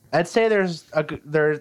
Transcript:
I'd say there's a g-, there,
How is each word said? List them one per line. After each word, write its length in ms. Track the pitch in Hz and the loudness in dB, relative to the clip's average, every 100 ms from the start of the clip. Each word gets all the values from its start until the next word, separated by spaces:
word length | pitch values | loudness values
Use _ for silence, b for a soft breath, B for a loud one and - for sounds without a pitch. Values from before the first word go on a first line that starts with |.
| _ | _
I'd 140 | 147 170 | -2 0
say 200 | 233 226 | 2 2
there's 380 | 208 185 160 - | 2 0 -4 -6
a 100 | 156 | -4
g-, 160 | 151 156 147 | -4 -8 -4
there, 320 | 156 151 147 | 0 0 -2